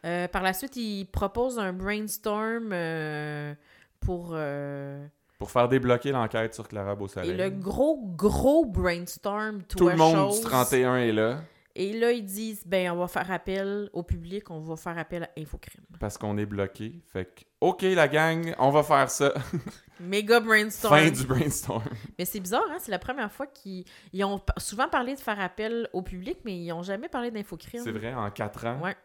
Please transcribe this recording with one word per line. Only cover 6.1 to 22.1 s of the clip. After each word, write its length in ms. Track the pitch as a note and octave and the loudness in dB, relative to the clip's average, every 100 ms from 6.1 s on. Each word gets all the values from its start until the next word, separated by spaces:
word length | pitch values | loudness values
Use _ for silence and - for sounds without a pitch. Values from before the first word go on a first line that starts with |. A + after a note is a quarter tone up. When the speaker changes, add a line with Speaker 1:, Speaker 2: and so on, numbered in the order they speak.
Speaker 2:
l'enquête 420 | C3+ A2 A#2 A2+ | 0 0 0 -2
sur 140 | - G#2+ | -6 -10
Clara 260 | G#2+ G2 | -6 -4
Beausoleil. 360 | G2+ G2+ - F#2 | -4 -6 -6 -4
Speaker 1:
Et 60 | F#3 | -2
le 140 | F#3+ | -2
gros, 500 | G3 F#3+ G3 C#4+ D4+ G#3+ E3 | -2 -6 2 2 2 -4 0
gros 480 | G3+ - C4 D4+ | 2 4 6 6
brainstorm, 1000 | C#4 F#3+ F3+ E3+ F3 - G3+ G#3 G#3+ G#3 | 4 2 0 0 -6 -8 -6 -4 -4 -6
Speaker 2:
Tout 140 | F3+ F#3 | -8 4
Speaker 1:
toi, 140 | E3+ | 6
Speaker 2:
le 60 | E3+ | 8
monde 160 | D#3+ D#3+ | 8 8
Speaker 1:
chose. 240 | G3 G#3 | 4 2
Speaker 2:
du 60 | A3+ | 2
trente 260 | C3 B2 | 2 4
et 120 | C3 | 4
un 120 | B2+ B2+ | 4 4
est 160 | A#2 | 4
là. 300 | A2 A2 C3+ D#3+ _ _ - | 4 2 0 -8 _ _ -6
Speaker 1:
Et 140 | G3 | -4
là, 180 | A3+ A#3 | 0 2
ils 120 | A#3+ | 0
disent, « 380 | G3 G3 A3 G#3 E3+ | -4 -8 -8 -8 -2
Ben, 240 | F#3+ F3+ | 0 0
on 40 | F3 | -2
va 100 | F3 | -2
faire 240 | F3 F3+ | -2 -4
appel 600 | F3+ - F#3+ G3 G3+ G#3 | -4 -4 -4 -2 -4 -6
au 100 | F3 | -8
public, 480 | F3 F#3 E3+ G3 - | -4 -6 -4 -10 -10
on 100 | E3 | -12
va 160 | D#3+ D#3+ | -10 -10
faire 200 | F3+ E3+ | -8 -8
appel 280 | D#3+ F3 | -6 -8
à 60 | E3+ - | -8 -10
Infocrime. » 440 | D#3 - - - _ - | -12 -12 -14 -20 _ -8
Speaker 2:
Parce 160 | G#2+ - | -8 -4
qu'on 220 | G#2+ G#2 | -4 -2
est 80 | G#2 | -2
bloqué. 560 | G2+ F#2+ - G#2+ E3+ | -2 -4 -4 -12 -12
Fait 220 | _ F#2+ F#2 | _ -8 -8
que, « 160 | - _ _ | -12 _ _
OK, 220 | E3 F3+ | 0 2
la 260 | F#3+ F3+ D3 | 2 6 6
gang, 460 | D3 D#3+ E3 E3 - | 6 4 2 -4 2
on 120 | C3 | 6
va 120 | D3 | 6
faire 280 | D3 C#3+ C3+ | 6 4 4
ça. » 240 | - C#3+ - B2 D#3+ G3+ - | 4 2 2 -4 -6 -6 -16
<laughs> 240 | _ _ | _ _
Speaker 1:
Méga 400 | F3 G3 G#3 A#3 | -4 -2 4 4
brainstorm. 560 | A3+ G#3+ G#3+ - A3 D3+ | 6 4 4 0 6 8
Speaker 2:
Fin 120 | D#3 | 8
du 140 | C3 B2+ | 4 0
brainstorm. 560 | B2+ D3+ - - G#2+ A2 A2 - | 2 2 -2 -4 -4 -4 -10 -14